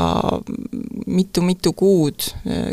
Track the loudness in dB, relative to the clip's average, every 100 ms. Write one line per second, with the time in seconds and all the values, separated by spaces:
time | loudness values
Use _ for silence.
0 | 2 2 0 -2 -6 -8 -8 -8 -8 -8
1 | -2 0 2 2 0 2 0 2 4 6
2 | 4 0 -8 -6 -4 -2 -4